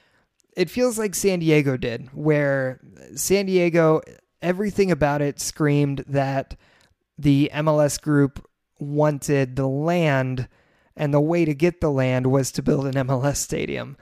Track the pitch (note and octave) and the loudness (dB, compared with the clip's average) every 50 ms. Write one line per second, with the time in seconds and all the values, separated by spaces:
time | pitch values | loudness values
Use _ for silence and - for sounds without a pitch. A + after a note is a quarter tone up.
0 | _ _ _ _ _ _ _ _ _ _ _ - F#3 D#3+ - A#3+ B3 B3+ A3+ G#3+ | _ _ _ _ _ _ _ _ _ _ _ -4 -4 -2 0 0 0 0 0 -2
1 | A3 G#3 E3+ - - G3 F#3 F3 E3 D#3+ D#3 D3+ C#3+ C#3 C3 B2 - B2 A2+ B2 | -4 -4 -4 -2 0 0 0 2 2 4 4 4 4 2 0 -2 -4 -6 -6 -8
2 | - - - D3+ D3+ D3+ D3+ D3 D3 C#3 C#3 C3+ C3 C3 B2+ - - - G2 - | -10 -12 -12 -4 0 0 2 2 2 0 0 0 -2 -4 -6 -8 -14 -20 -20 -20
3 | - B1+ - C#3+ - - F#3 G3+ G3+ F#3+ F#3 F3+ F3 F3 E3 E3+ E3 D#3 D#3 D#3 | -20 -16 -10 -8 -2 0 0 0 2 2 2 2 2 4 4 4 4 4 4 2
4 | - - - - _ _ _ _ - E3+ F#3 F3+ G#3+ G#3 F3+ - G3+ F#3 E3+ C#3 | 0 -6 -14 -20 _ _ _ _ -4 -4 -2 -2 -2 -2 0 0 2 2 2 2
5 | D3+ C#3+ C#3+ D3 D3 C#3+ C#3 - - - - - D#3 D3 C#3+ C#3+ D3 C#3 C#3 C3+ | 2 0 0 0 -2 -2 -4 -4 -8 -10 -4 0 0 2 2 2 2 0 -2 -4
6 | C3 - C#3 C#3 C#3 C3+ C3+ C3+ C3 - - - _ _ _ _ _ _ _ _ | -6 -4 -2 -2 -2 0 -2 -4 -4 -6 -12 -20 _ _ _ _ _ _ _ _
7 | _ _ _ - C#3 D3 C#3 C#3 D3 - - D3 D3+ D#3 D3+ D3+ D3+ D3 - - | _ _ _ -2 2 4 4 4 2 0 0 -2 0 2 2 2 2 0 0 -4
8 | - D3+ D3 C#3+ C#3+ C3+ - - - _ _ _ _ _ _ _ - C#3+ C#3+ D3 | -2 0 2 2 2 2 0 -6 -18 _ _ _ _ _ _ _ -10 -6 -2 0
9 | D3+ D3+ D3 C3+ - - D3 C#3 C3+ B2+ B2+ C3 C3+ C3 C3 C#3 D3+ E3 F3 F3+ | 0 0 0 -2 -2 -2 0 0 0 -2 -2 -4 -4 -2 -2 -2 -2 0 0 0
10 | E3 D#3 C#3 C3+ C3 C3 C3 B2+ B2 - _ _ _ _ _ _ _ _ _ - | 2 2 2 0 0 -2 -4 -6 -8 -10 _ _ _ _ _ _ _ _ _ -6
11 | D#3 D3 C#3+ C#3+ D3 D#3 E3+ F3 E3+ D#3 D3+ C3+ D#3+ F3 E3+ - - D#3 C#3+ C3 | -2 0 2 2 2 2 2 2 2 0 0 0 0 0 0 0 -2 0 0 0
12 | C3 B2+ B2+ B2+ B2+ C3 B2+ C#3 C3 - - - C3+ - - C#3+ C3+ C#3 C3 C#3 | 0 0 0 0 0 2 2 2 0 -2 -4 -4 -2 0 0 0 -2 -2 -2 -2
13 | C3+ B2+ C#3 B2 B2+ C#3+ C#3 - - - - - - - C#3 B2+ A#2 B2 C#3+ - | -2 -2 -2 0 0 -2 -2 -2 -4 -6 -6 -6 -4 -6 -6 -8 -8 -10 -14 -18